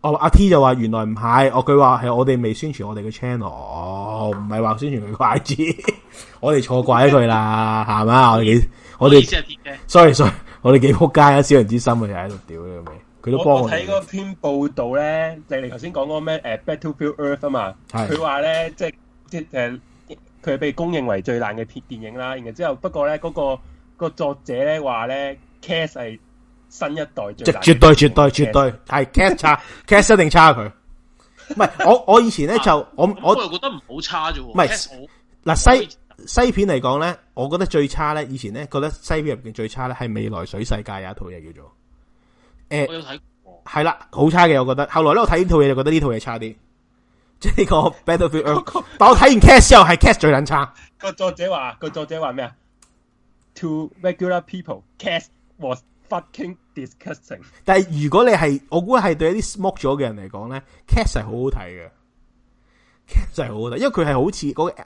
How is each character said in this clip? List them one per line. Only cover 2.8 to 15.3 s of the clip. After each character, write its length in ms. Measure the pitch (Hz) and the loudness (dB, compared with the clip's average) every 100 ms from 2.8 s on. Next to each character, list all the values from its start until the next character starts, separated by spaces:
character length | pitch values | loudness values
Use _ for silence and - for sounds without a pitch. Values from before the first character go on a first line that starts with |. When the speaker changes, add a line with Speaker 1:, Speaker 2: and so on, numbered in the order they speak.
| 101 | -12
Speaker 1:
我 80 | |
哋 60 | 107 | -10
嘅 120 | 104 | -12
channel， 340 | 110 123 123 98 | -10 -8 -6 -8
哦， 840 | 120 120 131 90 98 101 110 110 | -10 -12 -10 -10 -10 -8 -6 -6
唔 100 | 101 104 | -6 -6
係 140 | 107 | -4
話 140 | 113 110 | -2 -2
宣 140 | 143 | -4
傳 120 | 135 104 | -6 -8
佢 80 | 107 | -4
個 80 | |
I 140 | 127 127 | -2 -2
G， 440 | - 139 156 - - - _ | -4 -4 -4 -4 -6 -8 _
<laughs> 320 | - - - | -20 -20 -6
我 140 | 131 | 0
哋 80 | 151 | 0
錯 200 | 123 127 | 0 -2
怪 240 | 127 120 139 | 2 4 6
咗 80 | 139 | 6
佢 100 | 117 | 4
啦， 580 | 110 110 110 110 110 110 | 0 0 -2 -2 -2 -2
係 160 | 107 110 | 0 4
嘛？ 260 | 123 127 | 6 6
我 60 | 113 | 6
哋 40 | 113 117 | 4 4
幾， 80 | - - - - | 2 -4 -20 0
我 120 | 135 | 8
哋 20 | |
Speaker 2:
唔 20 | |
好 40 | 143 | 8
意 20 | |
思 140 | 127 175 | 6 -2
啊， 60 | - | -6
T 120 | 151 | -14
姐。 140 | - 139 - | -18 -18 2
Speaker 1:
sorry，sorry， 440 | 175 165 123 135 - - - | 8 8 8 2 0 -14 -4
我 100 | 123 | 4
哋 60 | 135 | 6
幾 120 | 131 | 6
仆 180 | 135 160 | 4 2
街 80 | 156 | 6
啊！ 220 | 143 139 | 6 6
小 140 | 139 143 | 6 4
人 100 | 104 | 4
之 120 | 117 | 0
心 140 | 127 | 0
啊， 40 | 117 | -2
又 100 | 107 | -2
喺 220 | 95 95 | -8 -10
度 100 | 101 - | -14 -16
屌 140 | 82 | -16
你 220 | 87 87 | -14 -14
個 60 | 85 | -16
味， 60 | 78 _ _ | -20 _ _
佢 80 | - 135 | -4 -2
都 60 | |
幫 100 | 160 | 2
我 60 | 135 | 2
哋。 20 | |
Speaker 3:
我， 20 | |
我 60 | 117 | 2
睇 160 | 160 185 | -4 -4
嗰 200 | 196 185 | -6 -6
篇 280 | 190 196 190 | -10 -10 -8
報 280 | 151 143 143 | -6 -4 -4
道 200 | 139 120 | -6 -6
咧， 480 | 131 151 160 160 | -4 -4 -4 -6